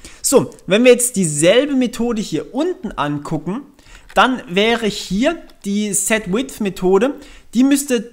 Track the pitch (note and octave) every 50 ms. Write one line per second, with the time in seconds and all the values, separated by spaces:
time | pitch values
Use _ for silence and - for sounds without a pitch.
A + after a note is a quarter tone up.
0 | - - - - - - C#4 A3 C3 - - - - - F#3 A3 B3 B3+ A#3+ -
1 | - - - G3 F#3 D#3 D3 C#3+ D#3+ F3 A3 B3 D4 D4 C#4 B3+ B3+ A#3 - -
2 | A#3 A#3+ A#3 A3 F#3 - D#4 D3 - - - - D#4+ F#4 F4 - - - - -
3 | C#3+ D3 D3 C#3+ D3 - E3+ D3 - E3+ G3+ C4+ - - _ _ _ - - -
4 | - - - G3 G#3+ B3 B3+ - - E3 F3 G3 G#3+ A3+ A#3 A#3 A3+ G#3 - -
5 | - - F3+ G3+ C4 D#4+ E4+ E4 - - - _ - G3+ G3+ G#3 G#3 G#3 F#3 -
6 | - - A3+ G#3+ G#3+ F3+ F#3 A#3+ C4 C4 - - G#3+ G3 F#3 - F3+ F3+ F#3+ F#3+
7 | A#3 C#4+ D4 - - - - - - - - A3+ C4 C#4 C#4+ C#4+ C#4+ - B3 A#3
8 | - -